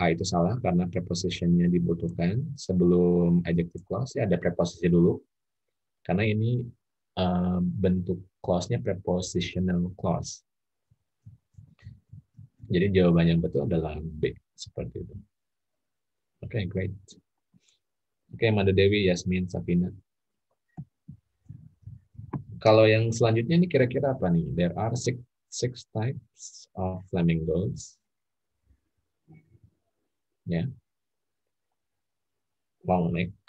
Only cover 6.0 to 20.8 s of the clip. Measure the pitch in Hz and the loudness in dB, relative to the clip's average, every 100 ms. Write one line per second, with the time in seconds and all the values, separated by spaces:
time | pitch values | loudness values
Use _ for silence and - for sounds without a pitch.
6 | - 92 107 107 113 123 - - _ _ | -4 0 0 0 0 -2 -4 -14 _ _
7 | _ - 90 90 90 90 90 87 95 92 | _ -4 0 0 0 0 -2 0 0 0
8 | 92 87 - _ - 90 - 120 - 98 | -2 -6 -8 _ -2 -2 0 -2 -2 -4
9 | - 90 90 90 85 90 92 87 87 - | -2 -4 -2 -4 -4 -2 0 0 -2 -4
10 | 92 85 - - _ _ _ _ _ _ | -2 -2 -4 -14 _ _ _ _ _ _
11 | _ _ - - _ - - _ - - | _ _ -20 -20 _ -20 -20 _ -20 -20
12 | _ - - - - _ - 87 101 95 | _ -20 -20 -20 -20 _ -4 0 2 4
13 | 87 85 85 82 - - 71 82 78 76 | 4 4 4 2 0 -2 -2 -2 -2 -6
14 | 80 76 - - _ - - - 62 - | -10 -6 -6 -6 _ -20 -16 -12 -10 -10
15 | - 101 - _ _ _ _ _ _ _ | -14 -16 -20 _ _ _ _ _ _ _
16 | _ _ _ _ - 113 95 92 95 95 | _ _ _ _ -10 -6 -4 -4 -6 -8
17 | - - _ _ _ _ _ _ _ _ | -18 -20 _ _ _ _ _ _ _ _
18 | _ _ _ - 113 107 98 95 98 104 | _ _ _ -2 2 4 4 4 4 4
19 | 92 90 90 92 90 90 87 87 90 95 | 2 2 0 -2 -2 -6 -2 0 0 -4
20 | _ _ _ _ _ _ _ - | _ _ _ _ _ _ _ -20